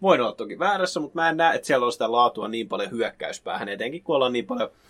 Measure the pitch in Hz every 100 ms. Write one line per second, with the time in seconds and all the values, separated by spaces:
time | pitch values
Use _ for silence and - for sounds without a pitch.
0 | 190 139 110 - 104 98 185 190 180 170
1 | 147 165 165 160 165 107 - 131 120 117
2 | 113 120 120 107 107 113 104 101 98 113
3 | 107 - 78 - - 90 101 101 117 170
4 | 170 143 123 120 98 247 - -